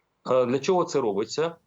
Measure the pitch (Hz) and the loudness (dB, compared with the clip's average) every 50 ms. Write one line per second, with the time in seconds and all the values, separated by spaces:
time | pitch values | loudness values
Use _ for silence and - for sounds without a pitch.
0 | _ _ _ _ _ - 123 131 123 120 127 139 - - 190 175 165 170 - 143 | _ _ _ _ _ 0 2 2 2 2 0 0 0 2 2 2 0 0 0 0
1 | 127 107 98 98 110 - - - 156 170 170 - _ | 0 0 0 -2 -4 -4 -4 -4 -4 -4 -4 -10 _